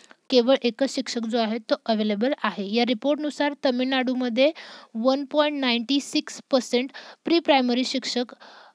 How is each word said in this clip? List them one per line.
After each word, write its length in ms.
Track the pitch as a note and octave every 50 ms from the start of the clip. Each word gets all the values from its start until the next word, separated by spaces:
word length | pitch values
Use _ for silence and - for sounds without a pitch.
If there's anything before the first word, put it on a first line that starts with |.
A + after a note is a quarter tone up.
| - _ - _ _ _
केवळ 260 | C4+ B3 A#3 A#3+ C4+ - -
एकच 320 | A#3+ A3+ - C4+ C4 -
शिक्षक 320 | C#4 - - - A#3+ A3+
जो 120 | A3+ A3+ A#3
आहे, 200 | A3+ G#3+ A3 A#3+
तो 160 | A3+ - C#4 - -
अव्हेलेबल 460 | - A3+ G#3 G#3+ G#3+ G#3 G3+ A3+ C4+ D4 - -
आहे. 320 | G#3 F3+ - G3 G3 G#3+
या 100 | A#3 A#3+
रिपोर्टनुसार 680 | A#3 B3+ G#3+ - C#4 D4 D4 D4+ D4 - - D4 C#4+ C#4+ - -
तमिळनाडूमध्ये 880 | C#4 B3 B3 B3+ C4 C4+ C4 B3+ B3 B3+ B3+ B3+ B3 A3 B3 C4+ D#4 E4 - - - - - - - -
वन 300 | A3+ A3+ C4 C4+ C#4+ C#4+
पॉइंट 360 | C4 - D4+ D4 D4+ D4 C#4
नाईन्टी 400 | C4+ B3 A#3 A#3+ A3+ - C#4 C#4+
सिक्स 420 | - - - D4+ - - - - - _
पर्सेंट 400 | C4+ B3+ - - - A#3+ B3+ C#4 - - - - - - _
प्री 140 | - E4 E4+
प्रायमरी 460 | - - D4 C4+ B3+ B3 A#3+ B3 B3+
शिक्षक 400 | - - C4 - - - B3 B3 - - - - - - - - - _